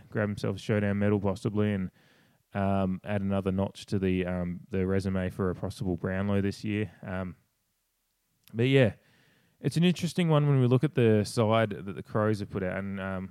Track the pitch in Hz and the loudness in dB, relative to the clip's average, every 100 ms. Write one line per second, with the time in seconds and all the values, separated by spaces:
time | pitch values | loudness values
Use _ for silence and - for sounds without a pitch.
0 | - 110 104 101 110 98 - 104 104 101 | -4 -2 -2 -2 -4 -4 0 0 2 2
1 | 101 104 98 95 120 104 104 101 92 - | 2 2 0 -2 -2 0 0 0 -4 -8
2 | _ _ _ _ _ 101 98 98 95 92 | _ _ _ _ _ -2 0 2 0 -2
3 | - 104 98 98 95 92 98 - - 101 | -4 -2 0 0 0 0 -2 -6 -6 0
4 | 95 92 90 90 87 87 - 95 92 98 | 2 0 0 -2 -4 -6 -6 -2 0 0
5 | 95 95 92 - 95 85 98 - 98 85 | 0 -2 -2 -2 -4 -2 -6 -6 -4 -4
6 | 98 92 101 101 98 - 110 104 104 - | -2 -2 0 0 0 -2 -4 -4 -4 -8
7 | - 92 90 - _ _ _ _ _ _ | -10 -8 -8 -12 _ _ _ _ _ _
8 | _ _ _ _ _ 110 127 135 117 - | _ _ _ _ _ -2 2 6 4 2
9 | _ _ _ _ _ _ 139 160 175 170 | _ _ _ _ _ _ -4 2 2 2
10 | 170 - 170 151 147 139 123 127 151 - | -2 0 2 4 4 4 4 4 2 2
11 | 117 107 104 - 107 113 110 90 98 92 | 4 4 2 0 2 2 2 -2 -10 -10
12 | - 113 107 107 104 104 92 95 98 98 | -6 0 0 0 -4 -6 -4 -4 -6 -6
13 | 95 95 92 | -6 -6 -8